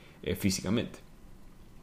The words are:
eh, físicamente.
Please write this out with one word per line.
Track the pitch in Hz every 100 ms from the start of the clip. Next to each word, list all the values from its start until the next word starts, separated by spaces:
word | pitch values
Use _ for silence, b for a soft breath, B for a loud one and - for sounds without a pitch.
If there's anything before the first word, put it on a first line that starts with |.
| B B
eh, | -
físicamente. | 95 101 95 92 113 - - - - - - - - - -